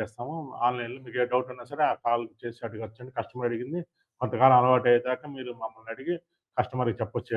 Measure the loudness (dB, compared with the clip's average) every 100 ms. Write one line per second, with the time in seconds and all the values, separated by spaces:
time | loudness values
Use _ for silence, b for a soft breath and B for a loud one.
0 | -8 -8 -8 -8 -10 0 0 0 -6 -8
1 | -8 -2 2 2 0 -8 -10 0 0 2
2 | 0 0 -2 -8 -10 -8 -8 -8 -10 -10
3 | -10 -8 -8 -4 -4 -2 -4 -6 -8 _
4 | _ _ -4 4 6 8 8 6 6 4
5 | 4 -4 -6 -10 -10 -8 -10 -10 -12 -10
6 | -6 -6 -8 _ _ -2 -2 0 -2 -2
7 | -4 -4 -4